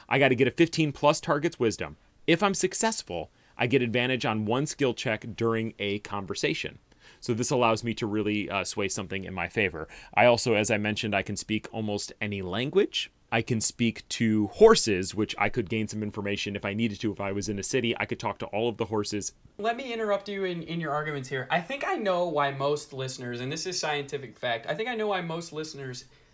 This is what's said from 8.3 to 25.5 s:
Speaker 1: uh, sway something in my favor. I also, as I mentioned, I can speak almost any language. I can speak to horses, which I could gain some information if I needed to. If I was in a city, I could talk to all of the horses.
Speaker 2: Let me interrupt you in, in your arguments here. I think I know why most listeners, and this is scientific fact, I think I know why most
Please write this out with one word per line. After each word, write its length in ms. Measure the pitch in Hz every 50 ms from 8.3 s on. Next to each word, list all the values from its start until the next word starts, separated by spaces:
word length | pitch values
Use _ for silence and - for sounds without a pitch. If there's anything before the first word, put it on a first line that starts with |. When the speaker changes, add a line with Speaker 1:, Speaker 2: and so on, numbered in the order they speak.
| 107 107 98 -
Speaker 1:
uh, 140 | 95 98 90
sway 240 | - - 104 101 95
something 360 | - 110 98 80 95 98 95
in 100 | 90 92
my 140 | 92 85 85
favor. 380 | - 113 104 90 - 78 78 - - - - - -
I 100 | - 113
also, 280 | 123 117 107 - 127 110
as 160 | 104 107 101
I 80 | 110 104
mentioned, 360 | 104 107 104 - - 107 101
I 80 | 98 92
can 140 | - 101
speak 320 | - - - 107 107 - - -
almost 400 | 113 110 104 104 101 - - - -
any 200 | 107 104 101 98
language. 680 | 95 90 90 107 127 151 147 190 208 - - - - - _ _ _ - 113
I 100 | 117 113
can 180 | - 123 110
speak 480 | - - - - 120 113 110 - - -
to 380 | - - 117 110 107 107 104 98
horses, 680 | - - 208 226 226 - - 117 98 90 95 90 -
which 200 | 101 107 - - -
I 100 | 101 104
could 180 | - 127 107 87
gain 160 | 113 110 110 104
some 140 | - 107 107
information 540 | 104 - 107 101 101 101 98 - 104 98
if 80 | 98 -
I 100 | 101 101
needed 260 | 107 117 107 101 -
to. 120 | - 107 98
If 80 | -
I 100 | 101 98 98
was 160 | 101 92 104
in 100 | 104 98
a 40 | 92
city, 320 | - - 131 117 113 117 -
I 60 | 107
could 120 | - 117 -
talk 200 | - 107 98 -
to 80 | -
all 220 | - - 104 117 120
of 80 | 110
the 100 | - 113
horses. 460 | - 110 107 104 - 107 104 92 - - _ _ - _ -
Speaker 2:
Let 180 | 202 226 233
me 160 | 247 277 247 233
interrupt 360 | 226 220 208 202 196 - 208
you 160 | 202 196 190
in, 180 | 185 175 170 165
in 160 | 165 170 170
your 120 | 165 151 143
arguments 360 | 151 151 156 147 139 131 -
here. 180 | 143 131 127 -
I 100 | 151 175
think 240 | 170 - 269 277 -
I 80 | 392 381
know 320 | 285 220 196 180 175 180 175
why 220 | 151 147 143 139
most 420 | 139 139 139 143 151 143 143 - 139
listeners, 480 | 131 131 131 131 - 127 123 120 120
and 120 | 127 135 156
this 140 | 165 -
is 120 | 185 175 -
scientific 580 | - 156 147 147 139 139 151 135 131 113 104 -
fact, 280 | - 123 117 117 - -
I 60 | 151
think 140 | 180 220 247
I 60 | 240
know 100 | 220 214 208
why 120 | 196 185
most 320 | 175 165 160 170 165 -